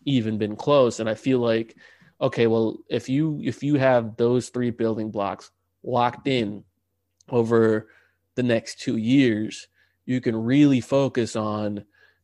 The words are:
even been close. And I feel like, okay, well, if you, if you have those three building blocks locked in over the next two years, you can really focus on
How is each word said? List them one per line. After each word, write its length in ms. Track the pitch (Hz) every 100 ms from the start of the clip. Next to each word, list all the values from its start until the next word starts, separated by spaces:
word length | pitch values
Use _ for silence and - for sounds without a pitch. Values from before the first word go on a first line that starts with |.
| 139
even 320 | 131 110 107
been 180 | 104 104
close. 440 | 147 143 120 110
And 100 | 113
I 40 |
feel 240 | 107 135 127
like, 380 | 120 113 113 - - _ _ -
okay, 280 | 135 - 117
well, 320 | 113 110 - -
if 220 | 120 -
you, 300 | 139 160 147
if 180 | 131 -
you 120 | 143
have 420 | 147 131 123 110 110
those 320 | 120 123 -
three 220 | 127 120
building 400 | 113 113 110 110
blocks 400 | 104 98 95 - _ _ _
locked 440 | - 120 120 - 139
in 380 | 127 104 104 - _ _ _ _ _ -
over 640 | 120 113 117 113 107 - _ _ _ _ -
the 60 |
next 380 | 123 113 - -
two 160 | 131 117
years, 720 | 113 139 127 107 110 - - _ _ _ -
you 160 | 127
can 120 | 123
really 460 | 113 113 143 143 127
focus 560 | - 139 131 127 110 113
on 480 | 107 107 104 101 - _ _ _